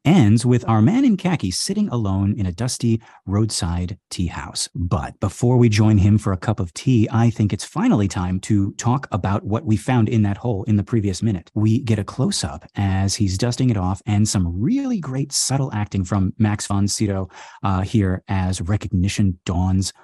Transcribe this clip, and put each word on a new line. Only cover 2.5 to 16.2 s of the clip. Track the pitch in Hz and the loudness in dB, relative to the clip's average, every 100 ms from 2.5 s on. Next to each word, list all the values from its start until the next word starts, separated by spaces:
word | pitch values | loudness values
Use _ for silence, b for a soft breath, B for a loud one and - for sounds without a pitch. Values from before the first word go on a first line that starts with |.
dusty | 82 123 - 117 113 B B - | -4 -6 -2 0 -2 B B -4
roadside | 104 110 - 87 87 90 - _ | -2 0 -2 -4 -4 -6 -8 _
tea | - 87 | -6 -6
house. | 73 67 - - - | -6 -10 -8 -8 -6
But | 90 85 64 - | -2 -2 -4 -6
before | 101 - 120 127 | -6 0 2 4
we | 120 | 4
join | 104 110 107 | 4 4 6
him | 98 107 | 6 4
for | 104 | 0
a | 92 | -2
cup | - 107 | -2 -4
of | 90 - | -6 -4
tea, | - 123 110 | 0 2 2
I | 113 117 | 2 2
think | - 104 | 2 0
it's | 107 - | -2 -6
finally | 151 247 139 98 | -2 2 2 0
time | 101 90 95 | -2 -4 -4
to | - 104 101 | 0 0 0
talk | - 117 135 - | -2 -2 -2 -2
about | 101 95 101 | -4 -2 -2
what | - 113 - | -2 -4 0
we | 107 | -2
found | - 127 107 | 0 2 2
in | 117 | 2
that | 101 98 | 0 -2
hole | 123 98 104 | -4 -4 0
in | 104 | 0
the | |
previous | 95 113 101 92 | 0 -2 -2 -2
minute. | 113 95 - - | -2 -2 -6 -2
We | 107 110 | 2 2
get | 127 107 | 0 -2
a | |
close-up | 98 - 160 - - 78 - - | -4 -4 -4 -2 -6 -8 -10 -4
as | 98 95 98 - | -2 0 -2 0
he's | 101 95 | -2 0
dusting | 120 120 127 | -2 0 0
it | 104 | 0
off | 90 98 - | -2 -4 -2
and | 104 107 | 0 2
some | 104 87 87 | 0 -2 -2
really | 131 269 269 226 | -2 -2 -2 -4
great | 156 131 139 | -4 -6 -4
subtle | - - 135 135 | -4 -2 -2 -2
acting | 107 104 98 90 | -4 -4 -4 -2
from | 101 | 0